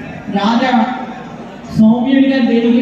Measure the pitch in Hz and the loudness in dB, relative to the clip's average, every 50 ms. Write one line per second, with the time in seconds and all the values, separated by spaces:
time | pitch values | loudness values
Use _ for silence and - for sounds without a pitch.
0 | - - - - - - - 196 208 220 240 247 262 254 247 226 - - - - | -14 -14 -14 -12 -10 -6 -4 -2 0 0 0 0 0 2 2 0 0 0 -4 -8
1 | - - - - - - - - - - - - - - - - 220 220 240 247 | -10 -12 -12 -14 -14 -16 -16 -16 -16 -16 -18 -16 -16 -6 0 4 4 4 4 2
2 | 240 269 277 269 269 269 262 - 233 226 233 233 233 233 233 254 | 2 2 2 4 4 4 2 2 2 2 2 2 2 2 2 4